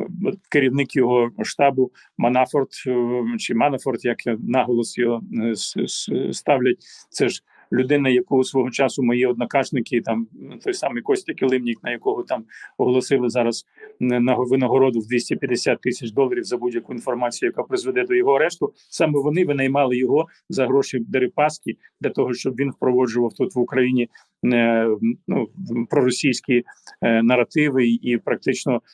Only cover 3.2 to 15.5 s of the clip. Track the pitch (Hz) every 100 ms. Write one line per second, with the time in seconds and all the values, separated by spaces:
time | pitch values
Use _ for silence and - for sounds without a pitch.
3.2 | 117 117 - 117 143 131 139 117 120 113
4.2 | 127 110 120 127 117 117 113 127 117 117
5.2 | - 120 113 107 - - - - - 131
6.2 | - - - 135 127 120 - - - -
7.2 | 131 - _ _ _ 123 131 143 135 127
8.2 | - 131 131 135 123 120 131 143 120 123
9.2 | 123 120 117 139 131 131 113 117 113 113
10.2 | 113 - 135 117 135 - 139 120 131 123
11.2 | - - 135 127 120 113 120 117 131 117
12.2 | 123 120 113 - - - 123 127 - 135
13.2 | 120 123 117 117 - _ - - 123 123
14.2 | 123 123 123 135 123 135 131 117 107 123
15.2 | - - 127